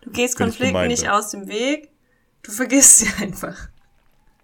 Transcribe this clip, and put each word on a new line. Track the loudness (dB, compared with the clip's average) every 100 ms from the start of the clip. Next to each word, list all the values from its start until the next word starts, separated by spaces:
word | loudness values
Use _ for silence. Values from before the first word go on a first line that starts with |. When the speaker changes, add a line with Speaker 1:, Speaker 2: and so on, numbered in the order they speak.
Speaker 1:
Du | -8
gehst | -4 -2 0
Speaker 2:
Bin | -2
ich |
Speaker 1:
Konflikten | -2 -2
Speaker 2:
gemein, | 0 0
Speaker 1:
nicht | 0
Speaker 2:
ne? | 0
Speaker 1:
aus | -2 -2
dem | -10 -8
Weg, | -4 -2 -4 -8 _ _ _ _ _
du | -10
vergisst | -6 0 6 6 6
sie | 4
<laughs> | -2
einfach. | -6 -8 -12 -12 -16 -20 _ _ _ _ _ _